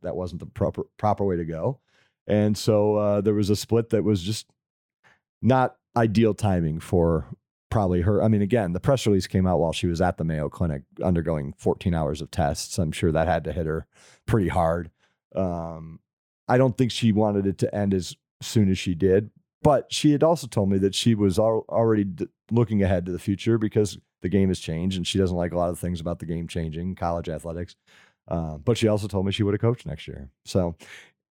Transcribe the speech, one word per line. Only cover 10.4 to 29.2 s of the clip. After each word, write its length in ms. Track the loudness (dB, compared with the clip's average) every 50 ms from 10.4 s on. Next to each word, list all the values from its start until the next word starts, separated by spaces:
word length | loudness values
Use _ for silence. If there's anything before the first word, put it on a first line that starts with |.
| -4 -6
Clinic 340 | -4 -4 -2 -2 -2 -4 -8 _ _ -4
undergoing 520 | -2 0 0 0 0 -2 -4 -4 -4 -8 -10 -4
fourteen 360 | -2 -2 -2 0 -2 -2 -2
hours 260 | 0 -2 -2 -4 -6
of 120 | -8 -8
tests. 460 | -4 -2 -2 0 -2 -4 -6 -8 -6 -4
I'm 120 | -4 -4
sure 220 | -2 -2 0 0 2
that 140 | 2 0 0
had 180 | 0 -2 -4
to 80 | -4 -6
hit 120 | -6 -4
her 220 | -4 -4 -6 -8 -10 _ _ -20 -20 -20 _ _
pretty 240 | -2 0 0 0 0
hard. 420 | 0 0 0 0 0 -2 -4 -10 -16 _ _ _ _ _ _ _ -6
Um, 640 | -4 -4 -4 -4 -6 -8 -10 -12 -14 -16 -18 -20 -20 _ _ _ _ _ _ _ _ _ 2
I 100 | 4 4
don't 200 | 4 4 2 2
think 140 | 0 0
she 200 | 0 2 2 2
wanted 340 | 4 4 2 2 2 0 0
it 120 | 0 0 -2
to 180 | -2 -2 0
end 180 | 0 0 0 0
as 220 | 0 -2 -4 -10 -18 _ _ _ _
soon 300 | -14 -2 2 2 4 4
as 60 | 2 0
she 180 | 0 -4 -2
did, 360 | 2 4 4 4 4 2 0 -6 _ _ _ _ _
but 300 | 2 2 4 2 0 -2
she 220 | -4 0 2 2 4
had 100 | 4 4
also 240 | 4 2 0 -2 -4
told 220 | -2 -2 0 2
me 80 | 2 2
that 180 | 2 2 0
she 180 | 0 2 2 2
was 240 | 4 4 2 4 4
al-, 280 | 2 2 2 0 -2 -2
already 380 | 0 0 2 2 2 2 0
d-, 220 | -2 -4 -6 -8 -10 _ _ _ _
looking 300 | 0 2 2 2 2 2
ahead 240 | 2 2 2 0 0
to 60 | -4
the 80 | -6 -6
future 380 | -4 -4 -4 -2 0 0 0 0
because 400 | 0 0 2 2 0 0 -2 -8 -18 _ _ _
the 80 | -4 0
game 180 | 2 2 2 2
has 120 | 2 -2
changed 360 | -4 -6 -6 -4 -2 -2 -2
and 100 | -4 -4
she 120 | -2 0 0
doesn't 180 | 0 0 0
like 160 | -2 -4 -2
a 60 | -2 -2
lot 120 | -2 -2
of 80 | -2 -4
things 220 | -6 -6 -6 -6
about 200 | -6 -6 -8 -8
the 60 | -8
game 220 | -8 -6 -6 -6 -6
changing, 480 | -6 -6 -6 -6 -6 -6 -6 -8 -6
college 320 | -4 -4 -4 -4 -4 -6 -6
athletics. 480 | -8 -8 -8 -10 -10 -10 -10 -12 -14 _ _ _ _ _ _ _ _ _ _ -6
Uh, 280 | -6 -4 -4 -6 -8 -6
but 200 | -2 -2 0 2
she 100 | 2 2
also 220 | 0 0 -2 -4
told 160 | -4 -2